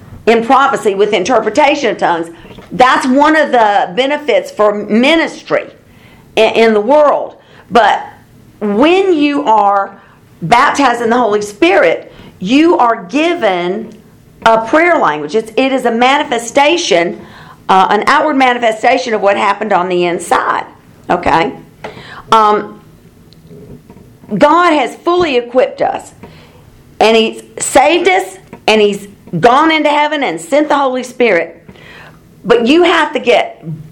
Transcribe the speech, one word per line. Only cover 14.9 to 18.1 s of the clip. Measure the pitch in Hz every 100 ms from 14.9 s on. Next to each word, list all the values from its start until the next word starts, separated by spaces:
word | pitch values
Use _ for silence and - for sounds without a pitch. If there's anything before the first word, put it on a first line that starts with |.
| 311
language. | 175 151 147
It's, | 220 220 -
it | 269
is | 262 226
a |
manifestation, | 226 254 285 294 240 - 269 294 349 - 175 175 - - - - - -
uh, | 190 185
an | 208
outward | -